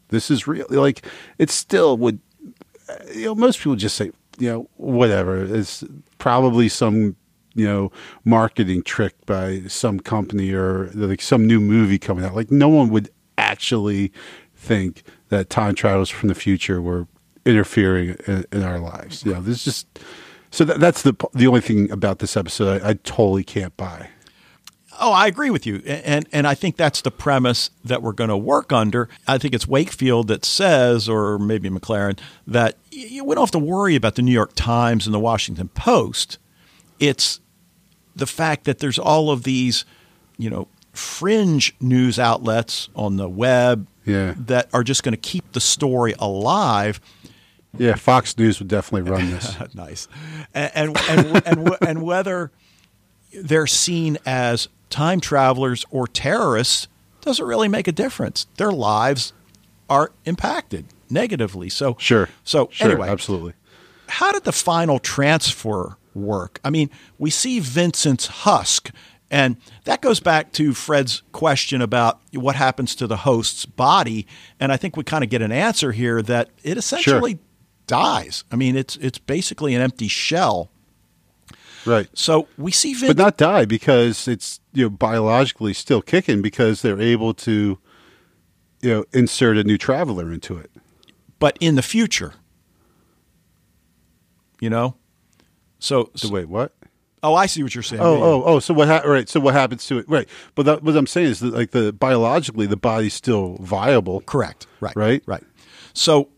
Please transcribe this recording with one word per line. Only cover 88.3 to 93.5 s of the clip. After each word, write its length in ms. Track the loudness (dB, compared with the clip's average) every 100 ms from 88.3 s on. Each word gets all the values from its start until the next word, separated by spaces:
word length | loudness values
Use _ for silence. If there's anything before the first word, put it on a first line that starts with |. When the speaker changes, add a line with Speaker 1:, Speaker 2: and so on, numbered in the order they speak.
| _ _ _ _ _
Speaker 1:
you 80 | -2
know, 140 | 0 0
insert 440 | 2 2 2 2 4
a 80 |
new 140 | 2 0
traveler 520 | 0 -2 -2 -4 -8
into 240 | -10 -10 -14
it. 140 | -14 _ _ _ _ _ _ _
Speaker 2:
But 160 | -2 0
in 140 | 2
the 80 | 2
future, 520 | 0 0 0 -2 -6 -12 _ _ _ _ _ _ _ _ _ _ _